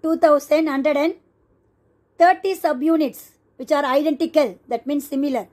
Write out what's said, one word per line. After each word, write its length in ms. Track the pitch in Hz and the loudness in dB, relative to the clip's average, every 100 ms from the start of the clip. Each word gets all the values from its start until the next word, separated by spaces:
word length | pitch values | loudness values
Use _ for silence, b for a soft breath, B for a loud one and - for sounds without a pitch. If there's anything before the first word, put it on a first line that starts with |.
Two 120 | 320 330 320 | -2 2 4
thousand 420 | 294 285 302 320 | 2 2 0 0
hundred 240 | 269 277 277 320 | -2 0 0 -2
and 100 | 381 _ _ _ _ _ _ _ _ _ _ | -4 _ _ _ _ _ _ _ _ _ _
thirty 320 | 339 359 392 381 - | 2 4 -2 -2 -2
subunits, 560 | 254 302 330 285 - - _ _ _ | -2 0 0 0 -6 -20 _ _ _
which 160 | 262 294 | -2 -2
are 60 | 233 269 | 0 0
identical, 500 | 302 285 330 320 254 180 - | 0 -2 0 0 0 -4 -8
that 140 | 233 262 | -8 -4
means 180 | 285 277 | -6 -4
similar. 320 | 277 285 254 185 | -4 -2 -4 -6